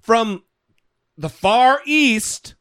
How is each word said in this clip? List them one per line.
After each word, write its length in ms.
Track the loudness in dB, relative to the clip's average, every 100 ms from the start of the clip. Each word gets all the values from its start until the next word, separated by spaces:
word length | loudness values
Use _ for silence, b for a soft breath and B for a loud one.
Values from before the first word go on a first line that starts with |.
from 420 | 0 0 0 -8 _ _ _ _ _ _ _ -14
the 140 | -12
Far 500 | -4 0 4 4 2 0
East. 680 | 0 2 0 -4 -12 -16 -20